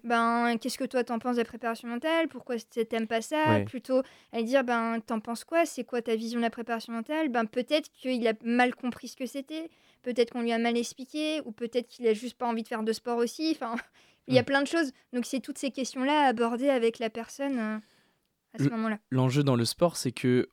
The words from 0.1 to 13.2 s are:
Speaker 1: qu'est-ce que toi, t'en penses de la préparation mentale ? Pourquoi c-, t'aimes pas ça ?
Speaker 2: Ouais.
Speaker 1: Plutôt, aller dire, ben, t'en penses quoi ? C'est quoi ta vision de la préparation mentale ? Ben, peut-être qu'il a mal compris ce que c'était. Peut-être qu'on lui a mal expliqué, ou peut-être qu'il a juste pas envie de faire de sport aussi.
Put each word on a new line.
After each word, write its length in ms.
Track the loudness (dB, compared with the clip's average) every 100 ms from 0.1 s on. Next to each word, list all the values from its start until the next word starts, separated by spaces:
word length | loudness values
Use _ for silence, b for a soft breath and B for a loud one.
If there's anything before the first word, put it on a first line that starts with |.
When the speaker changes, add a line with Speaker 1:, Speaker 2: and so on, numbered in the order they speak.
| 2 2 2 2 0
Speaker 1:
qu'est-ce 180 | -2 -4
que 80 |
toi, 200 | -2 -2
t'en 140 | -2 -2
penses 180 | 0 0
de 40 |
la 60 | -2
préparation 420 | -4 -6 -4 -6
mentale ? 400 | -4 0 2 0
Pourquoi 300 | -4 -6 -6
c-, 260 | -4 -4
t'aimes 220 | -2 -2 0
pas 160 | -2
ça ? 260 | 0 2 4
Speaker 2:
Ouais. 160 | 4
Speaker 1:
Plutôt, 380 | 2 -6 0 0 0 B B
aller 120 | -4
dire, 200 | 2 2
ben, 360 | 4 0 0 -4
t'en 180 | -4 -6
penses 260 | -4 -10
quoi ? 200 | 0 2
C'est 200 | 2 -2
quoi 180 | -4 -4
ta 120 | 0
vision 260 | -2 -2 0
de 40 |
la 60 | -2
préparation 420 | -2 -6 -6 -6
mentale ? 380 | -8 -4 -2 0
Ben, 160 | 0 0
peut-être 440 | -2 2 0 0
qu'il 380 | _ -4 0 0
a 60 | 0
mal 300 | 0 4 4
compris 340 | 2 -6 -6 -14
ce 80 | -8
que 100 | -8
c'était. 440 | -8 -8 -10 -10 b b b
Peut-être 280 | -4 2 2
qu'on 120 | 2
lui 100 | 0
a 60 | 2
mal 180 | 2 0
expliqué, 640 | -2 -8 -10 -4 -2 -2 -6
ou 60 |
peut-être 360 | -8 -4 -4 -4
qu'il 180 | 0 2
a 60 |
juste 240 | 2 -2 -4
pas 100 | -2
envie 160 | -2
de 60 | -4
faire 140 | -2
de 100 | -2
sport 240 | -2 -2
aussi. 400 | 0